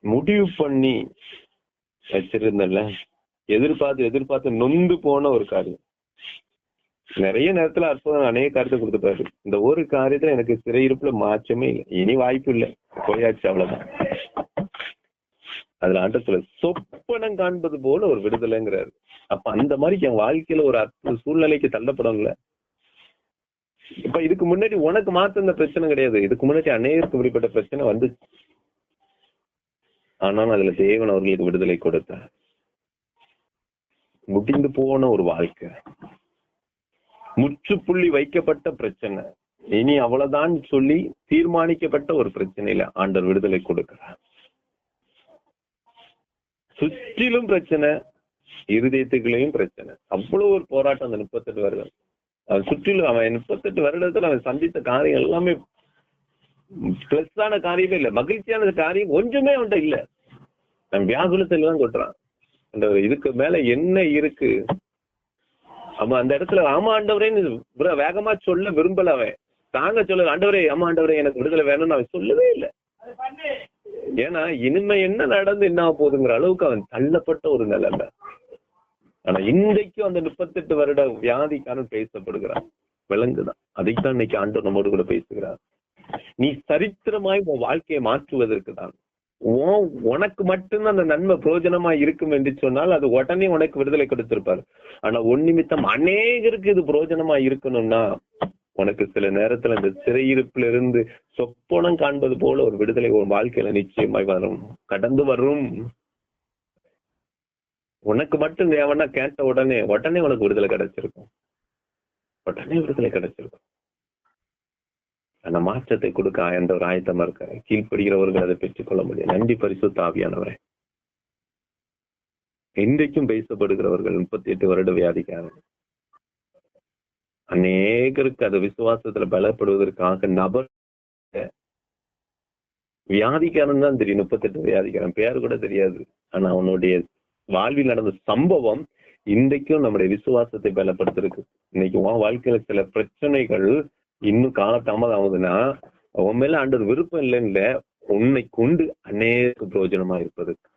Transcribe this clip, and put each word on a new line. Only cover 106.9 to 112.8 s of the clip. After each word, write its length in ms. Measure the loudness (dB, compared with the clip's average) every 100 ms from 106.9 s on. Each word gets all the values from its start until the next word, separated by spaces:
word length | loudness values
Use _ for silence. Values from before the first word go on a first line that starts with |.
| _ _ _ _ _ _ _ _ _ _ _
உனக்கு 400 | -2 0 0 0
மட்டும் 320 | -2 0 2
தேவனா 360 | 2 2 2 0
கேட்ட 380 | -2 -6 -2
உடனே, 380 | 0 2 2 0
உடனே 380 | 2 0 0 0
உனக்கு 280 | 2 2 2
விடுதலை 200 | 2 0
கிடைச்சிருக்கும், 600 | 0 -4 -6 -12 -14 -20 _ _ _ _ _ _ _ _ _ _ _
உடனே 340 | -10 -10 -4
விடுதலை 320 | -4